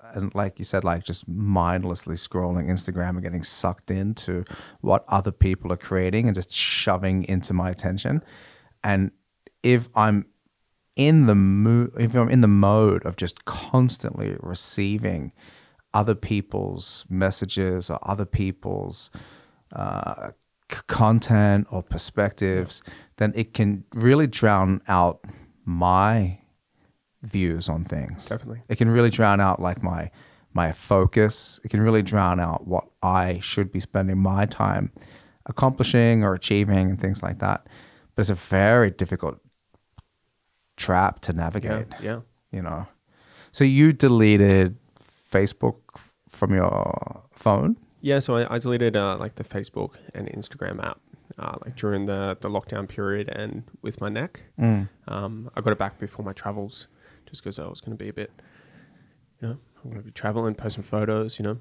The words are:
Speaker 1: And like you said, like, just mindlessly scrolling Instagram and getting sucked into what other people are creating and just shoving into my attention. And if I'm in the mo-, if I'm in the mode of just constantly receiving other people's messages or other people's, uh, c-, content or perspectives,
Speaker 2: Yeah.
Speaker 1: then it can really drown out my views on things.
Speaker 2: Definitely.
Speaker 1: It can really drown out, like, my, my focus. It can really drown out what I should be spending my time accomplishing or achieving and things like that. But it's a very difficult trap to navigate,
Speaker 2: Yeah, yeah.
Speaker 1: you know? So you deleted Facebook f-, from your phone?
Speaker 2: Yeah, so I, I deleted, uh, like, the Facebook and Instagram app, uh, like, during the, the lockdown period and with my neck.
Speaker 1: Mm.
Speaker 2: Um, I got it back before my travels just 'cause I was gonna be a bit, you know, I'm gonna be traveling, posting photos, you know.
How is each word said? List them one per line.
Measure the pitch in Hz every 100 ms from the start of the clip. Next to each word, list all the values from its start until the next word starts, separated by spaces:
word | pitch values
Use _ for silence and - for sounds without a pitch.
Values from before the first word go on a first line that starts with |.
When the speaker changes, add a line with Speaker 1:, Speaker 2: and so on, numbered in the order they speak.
| 113 113
Speaker 1:
And | 98
like | 98 98 -
you | 98
said, | 98
like, | 90 85
just | - 90 -
mindlessly | 87 104 95 85 92 92 85 - 82
scrolling | - 92 90 90 80
Instagram | 90 - 90 90
and | 90
getting | 92 87
sucked | 82 - 90 87 -
into | 95 101 113 - 90 87 - - -
what | - 98 -
other | 98 95
people | - 98 92 87
are | 87
creating | - 95 92 104 117
and |
just | 95 87
shoving | - - - - 92 95 95 90
into | 95 -
my | 90 90
attention. | 90 - 98 - 151 - - - _ _ _
And | 101 98 95 - _ _ _ _
if | 117 123 120
I'm | - 107 104 98 _ _ _ _ _ _ -
in | 143 160 127
the | 104
mo-, | 98 98 110 117 120 -
if | 117 123
I'm | 120
in | 127
the | 110
mode | 101 98 107 110 92 -
of | 90
just | 87 - -
constantly | - - 127 127 - 113 - 104 -
receiving | - 90 - - 98 107 110 87 67 - - - _ _ _
other | 107 107 107
people's | - 107 98 98 95 92 90 - -
messages | 92 95 98 98 - 92 92 87
or | 78
other | - 101 98
people's, | - 95 92 - 95 95 107 - - - - _ _ _ -
uh, | 50 50 - - - - _ _ -
c-, | - -
content | - 107 113 - 110 104 101 101
or | 95
perspectives, | - 85 - - 101 - 98 92 90 - -
Speaker 2:
Yeah. | - - -
Speaker 1:
then | 107 104
it | 113
can | - 104 101 -
really | - 117 139 151
drown | - 110 101 95 95 -
out | 92 87 82 - - - _ -
my | 85 87 92 101 113 95 90 _ _ _ _ _ _ _ _
views | 113 101 90 82 85
on | 78
things. | 85 78 65 87 -
Speaker 2:
Definitely. | 110 117 117 -
Speaker 1:
It | 113
can | 113
really | 117 120
drown | 107 110 101
out, | 98 92
like, | 90 90
my, | 90 87 82 - - _ _
my | - 82
focus. | 78 - 101 95 - 107 - - -
It | -
can | 104
really | 110 110
drown | 95 107 92 90
out | 85 80 -
what | 90 - _
I | 92 92 92 92
should | - - 98
be | 95
spending | - 98 95 95
my | 95 95 104
time | - 104 98 98 - - - _ _ -
accomplishing | - 135 131 127 123 117 113
or | 104 92
achieving | - 101 101 98 92
and | 98
things | 95 98
like | 92 87
that. | 101 - - - - _ _
But | -
it's | 104
a | 92
very | - 95 98 120 107
difficult | - 90 87 78 - _ _ _ _ _ _ _ _ _ _ _ _ _ -
trap | - 90 95 -
to | -
navigate, | 85 82 101 110 107 113
Speaker 2:
Yeah, | -
yeah. | 104 117 117 _ _
Speaker 1:
you | -
know? | 87 80 87 _ _ _ _ _ -
So | -
you | 139 135 156
deleted | 151 135 120 107 104 101 98 92 104 _ _ _ _ _
Facebook | 98 101 - 123 - _ -
f-, | - _ _
from | - 98
your | 95 90 50 50 50 - - -
phone? | - - 101 143 240 _ _ 143
Speaker 2:
Yeah, | 139
so | 127 120
I, | 120 117
I |
deleted, | 123 120 117 107
uh, | 98 98
like, | 95 -
the |
Facebook | 110 101 107 - 98 - -
and | - 101
Instagram | - 104 - 92 98 -
app, | - _ - - -
uh, | - - -
like, | 127
during | 107 101 101
the, | 98 98 95
the | 98
lockdown | 104 - 107 98
period | - 101 101 101
and | - 107 110 117 -
with | 110 110
my | 101
neck. | 107 160 - - -
Speaker 1:
Mm. | 117 107 98 - -
Speaker 2:
Um, | 98 101 110 120 -
I |
got | 110
it | 104
back | 98 -
before | 101 -
my | 104
travels | 95 - 104 101 - - _ _ _ _
just | -
'cause | - 98
I | 78
was | 87
gonna | - 110
be | 98
a |
bit, | - 104 _ _ _ _ - - _ _ _ _ _
you | 113
know, | 127 _ _
I'm | 131
gonna | 110
be | 107
traveling, | - 110 107 113
posting | 107 110 101
photos, | 98 107 107 107 110 -
you |
know. | 107 113